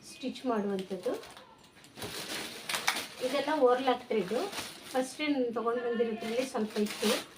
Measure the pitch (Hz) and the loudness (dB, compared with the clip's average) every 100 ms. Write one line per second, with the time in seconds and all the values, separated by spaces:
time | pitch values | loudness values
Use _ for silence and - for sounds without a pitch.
0 | - - 262 - 262 220 202 196 190 185 | -18 -8 -6 -4 0 0 2 0 -2 -4
1 | 240 427 - - - - - - - - | -4 -4 -8 -18 -20 -20 -20 -20 -20 -12
2 | - - - - - - - - - - | -10 -8 -8 -6 -8 -10 -4 0 0 -2
3 | - - 254 285 285 311 247 254 269 240 | -4 -4 0 2 2 6 6 6 4 2
4 | - 220 180 226 403 - - - - 269 | 2 0 2 0 -2 -6 -8 -12 -4 -2
5 | 262 - 302 277 240 226 226 240 240 233 | -2 -2 0 2 2 0 0 0 0 2
6 | 226 208 214 233 262 233 214 - 208 - | 0 0 -2 0 0 0 -2 0 0 2
7 | 214 262 - | 2 2 -2